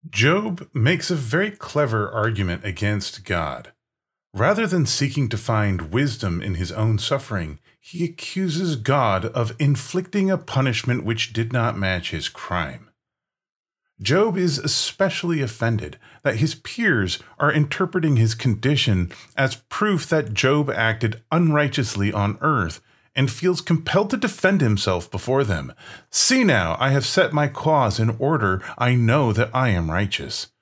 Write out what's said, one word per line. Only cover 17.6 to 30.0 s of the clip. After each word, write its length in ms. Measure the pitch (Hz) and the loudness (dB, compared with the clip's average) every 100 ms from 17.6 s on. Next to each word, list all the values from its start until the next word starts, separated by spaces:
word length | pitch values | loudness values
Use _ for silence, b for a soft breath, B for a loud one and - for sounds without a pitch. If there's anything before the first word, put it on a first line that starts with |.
| 147 - 180 185 156 131 | 0 -2 -2 0 2 4
his 180 | 113 | 2
condition 760 | 113 127 101 123 147 - 95 85 B B - | 2 0 0 0 2 2 2 0 B B -2
as 240 | 135 - _ | -2 -2 _
proof 360 | - 208 185 - | -2 0 0 0
that 240 | 160 110 | 0 0
Job 360 | 107 131 147 139 | 0 2 2 2
acted 520 | - 113 113 113 - _ | 2 0 2 -2 -4 _
unrighteously 800 | 160 170 147 147 147 113 98 101 | 2 4 4 2 0 -2 0 -2
on 240 | 104 101 - | 0 -2 0
earth 400 | 151 139 85 - b b b - | 0 0 -2 -6 b b b 0
and 140 | 135 | 0
feels 300 | 143 180 175 | 2 0 -2
compelled 500 | - 165 - 180 202 | 0 0 2 0 0
to 60 | 254 | 0
defend 440 | 214 - 190 196 | -2 0 2 4
himself 500 | 127 101 - 90 - | 2 2 0 -2 -4
before 320 | - - 131 | -8 -2 0
them. 300 | 127 80 67 - B B B | 0 -2 -4 -16 B B B
"See 340 | - - 262 | 0 4 4
now, 320 | 214 120 85 - | 4 4 2 0
I 120 | 135 | 2
have 140 | 139 | 2
set 280 | - - 160 | 2 2 2
my 160 | 147 143 | 2 0
cause 500 | - 156 151 117 98 | 0 2 4 2 2
in 120 | 113 113 | 0 0
order. 440 | 135 156 104 95 B B | 0 2 2 0 B B
I 160 | 123 | 2
know 380 | 123 113 127 127 | 4 4 4 2
that 180 | 101 - | 2 0
I 180 | 127 127 | 2 2
am 200 | 90 80 | 2 0
righteous." 580 | 85 | -2